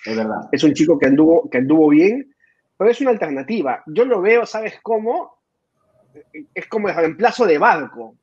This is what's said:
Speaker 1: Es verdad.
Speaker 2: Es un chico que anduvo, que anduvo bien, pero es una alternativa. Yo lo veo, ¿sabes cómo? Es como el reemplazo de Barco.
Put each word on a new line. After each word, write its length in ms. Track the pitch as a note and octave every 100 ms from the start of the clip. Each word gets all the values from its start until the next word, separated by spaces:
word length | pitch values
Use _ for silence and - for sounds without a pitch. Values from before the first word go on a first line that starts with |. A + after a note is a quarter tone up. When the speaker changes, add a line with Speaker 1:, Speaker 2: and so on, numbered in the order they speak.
Speaker 1:
Es 100 | G#2+ A2
verdad. 320 | A2 G#2+ -
Speaker 2:
Es 100 | C3+
un 120 | D#3
chico 240 | C#3 D#3 D3
que 80 | C3+
anduvo, 420 | C#3 D#3 E3 -
que 100 | B2+
anduvo 300 | C3 D#3+ D3+
bien, 460 | D3+ F#3 B3+ C4+ _ _ _ _ -
pero 120 | G3+
es 100 | A#3
una 100 | C4+
alternativa. 720 | G#3+ D#3+ C3+ C3+ A3 C#3 A#2 -
Yo 180 | D#3
lo 160 | B3+ G#3+
veo, 240 | F#3+ A#3
¿sabes 300 | A3+ A3 G#3+ -
cómo? 560 | G#3 A3 A3 A#3 - _ _ _ _ _ _ _ _ D3 _ - -
Es 120 | - -
como 240 | G#3+ G#3
el 40 |
reemplazo 520 | E3 D#3+ C3+ A3+ - G#3+
de 100 | D3+
Barco. 600 | A3 F3 B2 A#2 A2+ _